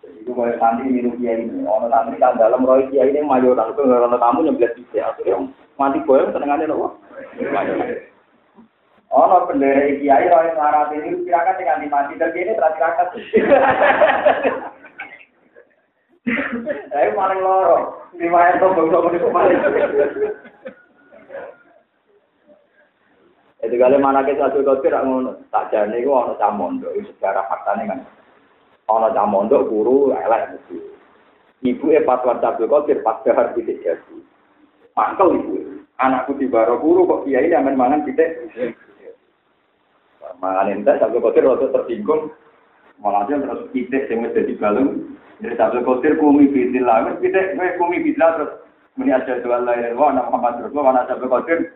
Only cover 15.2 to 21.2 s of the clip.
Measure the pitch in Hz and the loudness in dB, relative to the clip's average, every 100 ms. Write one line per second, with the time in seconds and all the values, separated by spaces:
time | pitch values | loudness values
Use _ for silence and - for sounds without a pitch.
15.2 | - _ _ _ _ _ _ _ _ _ | -20 _ _ _ _ _ _ _ _ _
16.2 | - 240 - 233 - 427 370 143 185 208 | -6 -4 -6 -8 -8 -8 -6 -2 0 0
17.2 | 190 190 185 190 180 151 - - - 349 | -2 0 0 2 4 2 0 -10 -18 -6
18.2 | 339 175 175 180 185 160 160 165 170 170 | 0 4 4 4 2 2 2 2 2 0
19.2 | 160 - 185 170 196 233 285 - 196 - | 0 2 2 2 2 0 0 0 -2 -2
20.2 | 427 - - _ - - _ _ _ - | -6 -6 -14 _ -20 -20 _ _ _ -20